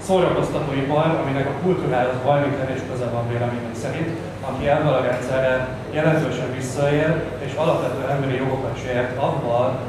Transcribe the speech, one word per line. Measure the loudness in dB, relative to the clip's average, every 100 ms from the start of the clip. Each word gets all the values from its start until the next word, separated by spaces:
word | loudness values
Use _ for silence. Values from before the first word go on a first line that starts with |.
| 2
szórakoztatóipar, | 4 4 2 0 -2 -2 -2 2 2 2 2
aminek | 0 0 0
a | 0
kultúrához | 0 2 2 2 2 0
vajmi | 2 2 2 0
kevés | -2 -4 -4
köze | -4 -2 -2
van | -2
véleményem | 0 -2 -2 -6 -6
szerint, | -6 -4 -4 -4 -8 -8 -6
aki | -2 2
ebből | 4 4
a | 2 2
rendszerrel | 0 0 0 2 2 -2 -6 -4
jelentősen | 2 4 4 0 -2 -4 -4
visszaél, | -4 0 2 4 2 0 -2 -6 -6
és | 0
alapvető | 2 2 0 -2 -2
emberi | 0 0 0
jogokat | 0 -2 -4 -6 -2
sért | -2 -2 0
avval | 0 0 0 2 2 0